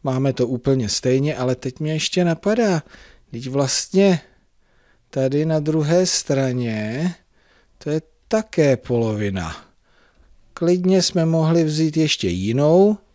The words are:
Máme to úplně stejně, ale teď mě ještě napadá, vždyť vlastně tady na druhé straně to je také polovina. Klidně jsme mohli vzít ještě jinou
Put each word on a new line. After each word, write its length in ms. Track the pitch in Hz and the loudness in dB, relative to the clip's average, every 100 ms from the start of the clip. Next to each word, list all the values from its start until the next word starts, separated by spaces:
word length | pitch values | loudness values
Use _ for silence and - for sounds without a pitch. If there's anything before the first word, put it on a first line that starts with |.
Máme 300 | 135 127 135 | -2 -2 -2
to 140 | 131 123 | 0 -2
úplně 420 | 123 135 135 107 | -2 0 0 0
stejně, 460 | - 127 131 143 120 | -2 0 0 0 -2
ale 200 | 127 127 | -4 -4
teď 240 | 135 - | -6 -6
mě 140 | 156 | -6
ještě 320 | 156 - 180 175 | -4 -2 0 0
napadá, 580 | 160 196 226 220 165 - - - - _ | 0 0 0 2 0 -4 -20 -20 -20 _
vždyť 180 | 117 131 | -12 -6
vlastně 760 | 139 135 - - 190 196 170 - _ _ _ _ _ _ _ _ | -2 -2 -4 0 4 4 2 -4 _ _ _ _ _ _ _ _
tady 360 | 135 131 143 156 | -2 0 0 0
na 140 | 156 | 0
druhé 460 | 147 160 151 175 185 | 0 0 2 2 2
straně 1080 | - - 135 131 127 120 107 107 123 175 170 _ _ _ _ _ _ | -2 -2 -2 0 -2 -4 -4 -6 -4 -6 -6 _ _ _ _ _ _
to 120 | 147 | -6
je 120 | 156 _ _ _ | -6 _ _ _
také 500 | 220 220 - 147 123 | -4 -2 0 2 2
polovina. 760 | - 120 113 107 104 95 82 80 - _ _ _ _ _ _ _ _ | 0 -2 -2 -2 -4 -4 -8 -10 -20 _ _ _ _ _ _ _ _
Klidně 480 | - 170 180 180 190 | -4 0 2 2 2
jsme 240 | 170 175 165 | 2 0 0
mohli 380 | 165 160 170 | 2 2 2
vzít 340 | 156 151 160 156 | 2 0 0 0
ještě 300 | 151 - 98 | 0 0 -2
jinou 680 | 90 98 123 151 175 202 214 _ | -2 -2 0 4 4 4 2 _